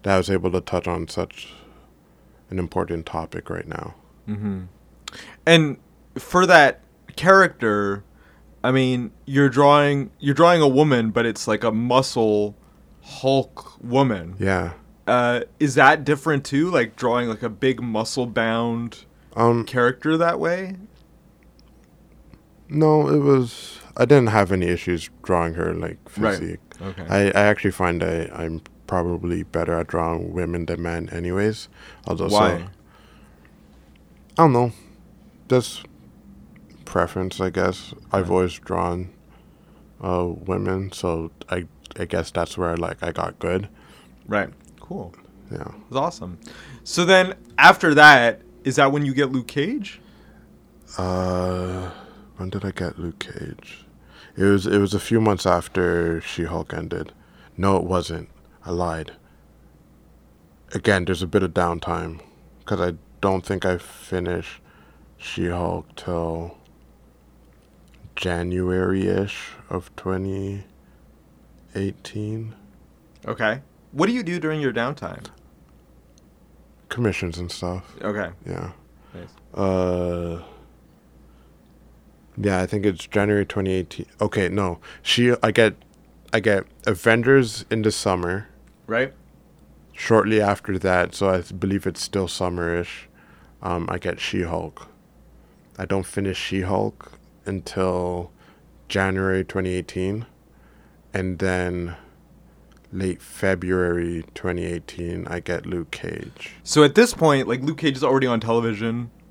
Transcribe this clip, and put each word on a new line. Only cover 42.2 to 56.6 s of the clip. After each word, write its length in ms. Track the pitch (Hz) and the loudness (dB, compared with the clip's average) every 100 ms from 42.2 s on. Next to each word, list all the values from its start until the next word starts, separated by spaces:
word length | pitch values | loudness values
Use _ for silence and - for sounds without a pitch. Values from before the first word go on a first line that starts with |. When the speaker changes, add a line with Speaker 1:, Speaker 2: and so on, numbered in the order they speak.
| 82 | -4
Speaker 1:
that's 260 | 85 82 - | -4 -4 -4
where, 180 | 87 85 | -4 -2
like, 260 | 82 - | -6 -6
I 100 | 85 | -6
got 280 | 87 85 - | -6 -6 -6
good. 300 | 90 92 101 - - - - - - | -4 -4 -6 -14 -20 -20 -20 -20 -4
Speaker 2:
Right. 220 | 104 87 - - - | -4 -4 -10 -20 -20
Cool. 340 | - 180 87 - - - - | -14 -14 -14 -18 -20 -20 -14
Speaker 1:
Yeah. 200 | - - - - | -12 -12 -16 -8
Speaker 2:
That's 60 | 131 | -6
awesome. 440 | 170 - 90 87 - - - - | -4 -6 -14 -14 -18 -20 -20 -18
So 220 | - - 175 | -6 0 6
then 300 | 190 185 - - - | 6 4 -4 -4 8
after 360 | 160 - 175 | 8 10 6
that, 480 | 147 151 135 117 104 - - | 10 12 12 8 2 -8 -8
is 120 | 135 131 | -2 2
that 140 | 139 | 4
when 140 | 147 143 | 2 0
you 80 | |
get 180 | 135 135 | 0 0
Luke 160 | 131 120 | -2 -4
Cage? 540 | 143 165 277 196 - - - - - - - _ - - - | -4 -4 -4 -8 -14 -20 -20 -20 -20 -20 -20 _ -20 -14 -6
Speaker 1:
Uh, 920 | 92 92 90 90 92 90 90 92 92 - - - - - | -4 -2 0 -2 -2 -4 -6 -8 -10 -14 -20 -20 -20 -12
when 120 | 92 | -10
did 160 | 98 98 | -8 -8
I 60 | |
get 280 | - 90 - | -6 -8 -6
Luke 200 | 85 - | -10 -10
Cage? 640 | - - - - - - - - - - - - | -14 -12 -14 -14 -18 -20 -20 -20 -20 -20 -12 0
It 80 | |
was, 220 | 98 101 92 | 2 4 2
it 140 | 101 | 2
was 140 | 101 | 2
a 60 | 104 | -2
few 220 | - 113 | 0 2
months 240 | 110 95 95 | 2 2 2
after 760 | 87 - 92 87 85 85 82 | 0 0 0 0 2 0 -4
She-Hulk 520 | - - 80 82 | -6 -8 -6 -6